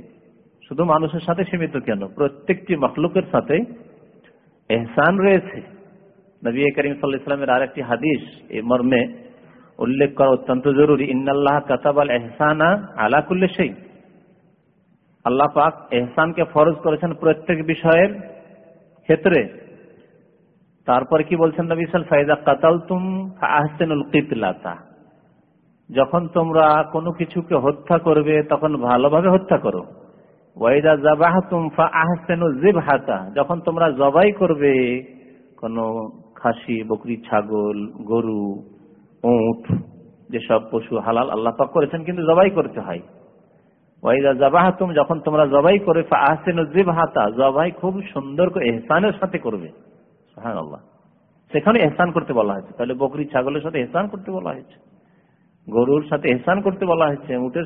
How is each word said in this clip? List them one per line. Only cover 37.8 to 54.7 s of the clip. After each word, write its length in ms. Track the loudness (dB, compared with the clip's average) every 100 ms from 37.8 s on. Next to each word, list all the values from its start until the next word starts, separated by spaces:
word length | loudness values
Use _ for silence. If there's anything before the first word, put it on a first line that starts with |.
| -8
গরু, 720 | -12 -4 -2 -2 -4 -6 -8 -14 -20 -20 _ _ _
উট, 480 | 2 2 2 -2 -4 -6 -6 -18 -20 _ -10
যেসব 400 | -8 0 0 0
পশু 280 | -6 -4 -4
হালাল 320 | -2 0 0
আল্লাহ 220 | -2 -2 -2
পাক 140 | 0
করেছেন 340 | 0 -2 -4
কিন্তু 180 | -8 -2
জবাই 280 | 2 4 4
করতে 300 | 2 -4 -6
হয়। 200 | -10 -10 -14 -20 _ _ _ _ _ _ _ _
"ওয়াইদা 300 | 0 2 2
জাবাহতুম", 600 | 2 4 4 4 2 0
যখন 280 | 0 0 -2
তোমরা 260 | 0 2 4
জবাই 320 | 4 4 4
করবে, 240 | 2 0
"ফা 140 | 2 2
আহসিনু 480 | 2 0 -2 -2
যিবহাতা", 680 | 0 2 2 0 0 0 0
জবাই 400 | 2 2 2 -2
খুব 320 | -4 -6 -6
সুন্দর 480 | -8 -10 -6 -2 0
করে 180 | 0 -2
এহসানের 440 | -2 0 2 2 -2
সাথে 180 | -4 -6
করবে। 300 | -6 -8 -10 -18 _ _ _ _ _
সুবহানাল্লাহ, 460 | -14 -10 -8 -10 -14 _ _ _ _ _ _ _
সেখানে 260 | 0 2 4
এহসান 320 | 2 2 0
করতে 220 | 0 -2
বলা 200 | 0 0
হয়েছে। 200 | -2 -10 -8
তাহলে 160 | -6
বকরি 300 | -4 -4 -4
ছাগলের 380 | -4 -4 -2 -4
সাথে 160 | -6 -6
এহসান 300 | -4 -4 -4
করতে 220 | -8 -10
বলা 200 | -8 -8
হয়েছে, 300 | -10 -16